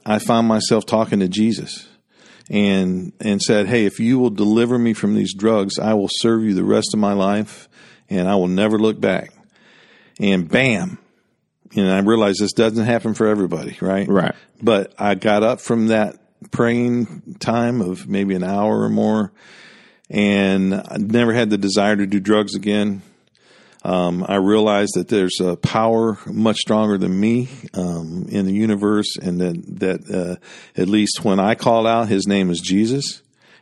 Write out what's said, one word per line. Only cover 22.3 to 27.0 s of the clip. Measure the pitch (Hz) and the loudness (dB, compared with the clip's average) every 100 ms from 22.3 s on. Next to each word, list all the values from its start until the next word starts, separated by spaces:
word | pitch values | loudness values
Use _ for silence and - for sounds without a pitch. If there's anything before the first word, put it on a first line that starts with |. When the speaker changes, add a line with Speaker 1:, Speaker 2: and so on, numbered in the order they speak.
| 107 101 | 2 0
Speaker 1:
again. | 98 101 104 104 98 - _ _ _ _ - _ _ | -4 -2 0 0 -4 -12 _ _ _ _ -20 _ _
Um, | 95 92 87 87 92 | -4 0 0 -2 -2
I | 98 | 0
realized | 95 107 107 101 101 | 4 4 4 2 0
that | 92 85 | -2 0
there's | 107 92 - | 0 0 0
a | 90 87 | -2 -2
power | - 110 113 113 113 101 - | -2 0 2 2 0 -4 -6
much | 110 110 107 | 0 0 0
stronger | - 107 107 | 0 0 2
than | 98 | 0